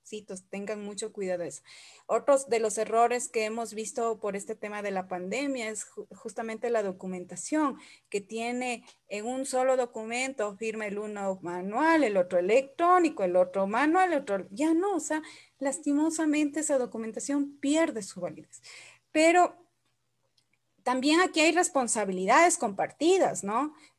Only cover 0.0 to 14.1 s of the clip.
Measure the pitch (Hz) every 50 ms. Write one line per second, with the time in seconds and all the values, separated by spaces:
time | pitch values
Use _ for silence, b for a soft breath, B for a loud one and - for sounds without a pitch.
0 | _ - 214 214 208 - 190 190 _ - - 196 202 202 214 208 208 202 208 190
1 | 220 214 - 208 196 185 185 175 170 139 - - B B B B B B B B
2 | B - 214 233 226 285 277 269 269 - 233 220 226 214 202 220 214 - 220 226
3 | 233 233 240 247 240 - - 226 214 214 220 233 233 214 214 214 220 202 - 247
4 | 233 226 220 214 - 208 190 202 196 - 220 - 214 208 208 208 202 202 196 185
5 | 185 190 185 180 180 190 208 247 285 285 269 247 220 220 220 214 - - - 208
6 | - _ 196 190 - 226 196 - 226 226 220 220 - 233 233 220 202 190 185 185
7 | 196 185 185 180 180 - 180 - - - 302 311 302 269 269 B B B B B
8 | B _ - 202 196 - 220 226 233 240 247 247 254 247 240 233 B B B B
9 | B - 196 208 214 240 254 262 269 269 262 254 254 262 262 254 247 240 - 226
10 | 220 226 233 247 262 269 262 - 208 208 196 - 226 220 208 220 214 208 202 208
11 | 214 214 208 202 196 196 190 190 151 175 175 180 185 196 214 247 311 330 330 311
12 | 277 214 202 190 180 180 185 175 175 190 220 269 269 - - - 339 349 359 359
13 | 339 311 311 - 196 180 175 185 185 180 - 196 196 196 214 240 285 302 330 370
14 | 370 359